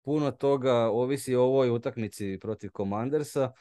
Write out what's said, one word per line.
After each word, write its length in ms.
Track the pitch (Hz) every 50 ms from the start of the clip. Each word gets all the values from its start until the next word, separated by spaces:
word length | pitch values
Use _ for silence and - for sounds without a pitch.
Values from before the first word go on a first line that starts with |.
puno 280 | - 139 147 156 147 139
toga 440 | 123 - 139 139 139 135 123 135 123
ovisi 600 | 120 113 113 104 117 123 131 143 131 - 131 127
o 80 | 127
ovoj 280 | 127 127 135 135 135 123
utakmici 680 | 117 117 - 135 113 120 110 101 - - 104 98 95 92
protiv 300 | - 107 107 - - 98 -
Commandersa, 760 | - 101 98 101 107 117 135 143 156 147 - - 143 135 127 127 _